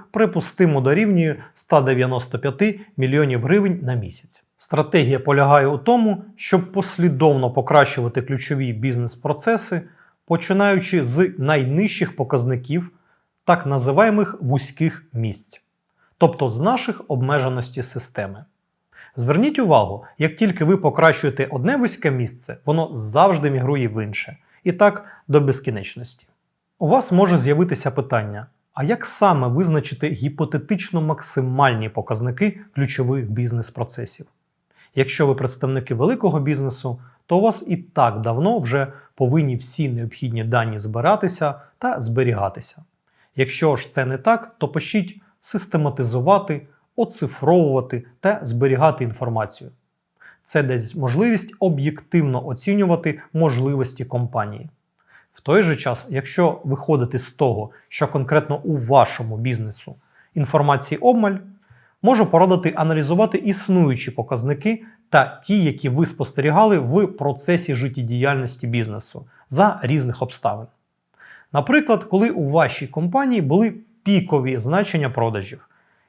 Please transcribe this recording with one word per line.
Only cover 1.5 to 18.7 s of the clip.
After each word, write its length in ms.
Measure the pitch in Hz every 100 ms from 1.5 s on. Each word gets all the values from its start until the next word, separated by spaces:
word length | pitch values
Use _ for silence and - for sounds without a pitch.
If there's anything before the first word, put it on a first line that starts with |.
ста 260 | _ - 156
дев'яносто 580 | 131 127 127 127 123 123
п'яти 420 | 139 135 208 202 - -
мільйонів 460 | 131 143 143 123
гривень 380 | 131 202 196 175
на 120 | 127
місяць. 480 | 123 92 - _ _ _ _
Стратегія 600 | - 151 151 180 123 135
полягає 460 | 143 139 139 147 135
у 120 | 143
тому, 460 | - 240 220 185 - -
щоб 360 | - 190 180
послідовно 800 | 196 185 - 175 135 160 135 127
покращувати 720 | 127 123 151 139 - 120 127
ключові 500 | 123 135 - 139 131
бізнес-процеси, 1120 | 107 131 120 120 - 151 240 226 226 - 170 - _ _ _ -
починаючи 800 | 170 175 196 202 190 180 175
з 300 | 120 135 185 180
найнижчих 800 | 135 151 127 151 208 - 190 -
показників, 760 | 123 135 120 127 127 165 175 _ _ _ _ _
так 220 | - 175 139
називаємих 760 | 135 127 139 220 208 202 -
вузьких 640 | 127 135 - - 160 - -
місць, 500 | 117 110 - - - _ _ _ _ _ -
тобто 320 | 165 - 127
з 100 | 113
наших 420 | 180 254 - 185 -
обмеженості 760 | 123 131 147 131 127 123 131
системи. 600 | 120 123 - - 98 98 - _ _